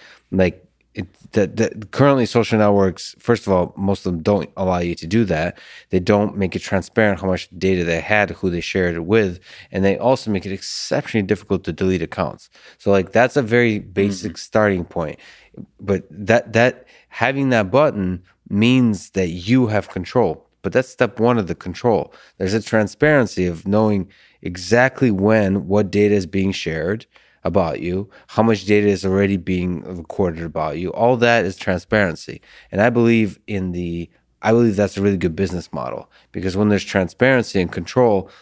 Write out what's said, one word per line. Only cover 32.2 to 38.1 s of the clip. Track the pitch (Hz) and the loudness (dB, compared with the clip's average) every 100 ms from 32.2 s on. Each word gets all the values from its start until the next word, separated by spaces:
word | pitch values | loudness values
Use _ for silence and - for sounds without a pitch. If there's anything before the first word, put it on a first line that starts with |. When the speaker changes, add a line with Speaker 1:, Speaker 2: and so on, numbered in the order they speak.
| - - _ - - | -12 -16 _ -20 -8
Speaker 1:
And | 95 | 0
I | 113 | 2
believe | 120 117 117 107 - - | 4 4 4 0 -4 -8
in | 101 92 | -6 -4
the, | 87 87 85 85 _ _ _ | -6 -6 -6 -10 _ _ _
I | - | 2
believe | 117 117 98 | 4 4 2
that's | 101 - | 0 0
a | |
really | 101 98 | 0 2
good | 87 80 | -2 -2
business | 95 87 - | -4 -4 -8
model, | 76 62 60 - _ _ | -10 -8 -10 -14 _ _
because | - 92 90 | -8 -4 0
when | 104 | 2
there's | 104 | 2
transparency | - 101 90 - 127 131 113 101 | 0 -2 -2 0 2 2 0 -2
and | 87 | -2
control, | - 87 - 120 | -4 -4 2 4